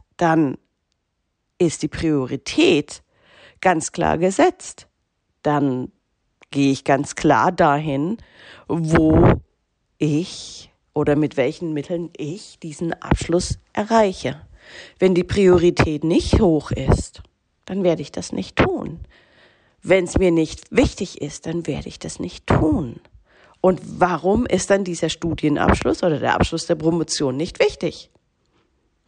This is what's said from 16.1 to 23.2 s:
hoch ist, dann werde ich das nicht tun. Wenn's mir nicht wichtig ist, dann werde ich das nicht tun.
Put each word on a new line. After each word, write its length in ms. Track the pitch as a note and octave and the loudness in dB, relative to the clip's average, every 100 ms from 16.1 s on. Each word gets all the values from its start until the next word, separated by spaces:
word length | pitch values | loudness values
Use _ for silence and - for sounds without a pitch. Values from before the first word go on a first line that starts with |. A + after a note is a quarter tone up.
| B3+ - - | 0 2 2
hoch 300 | F#3 D3+ - | 4 2 0
ist, 520 | - C3+ - - - - _ _ _ - | -4 0 0 0 -14 -20 _ _ _ -8
dann 180 | F#3+ | -2
werde 180 | F3+ E3 | 0 0
ich 100 | C#3+ | -4
das 200 | - - | -10 -8
nicht 240 | - - - | -8 -6 0
tun. 440 | F#4 E4 - E3 - _ _ _ _ _ _ _ | 0 -2 -8 -12 -18 _ _ _ _ _ _ _
Wenn's 340 | - F#3+ F3+ - | 2 2 2 2
mir 140 | F#3 | 2
nicht 440 | E3 D#3 - - | 2 0 -4 -4
wichtig 460 | F#3 - - F#3+ - | 0 0 0 -10 -8
ist, 260 | D3 - E3 | -12 -10 -8
dann 200 | E3+ E3 | -8 -6
werde 220 | C#3+ - | -8 -8
ich 100 | - | -14
das 200 | E3 - | -14 -10
nicht 280 | F3+ - - | -12 -8 -2
tun. 540 | - D#4 C4 B2 - _ - | 2 2 0 -4 -10 _ -20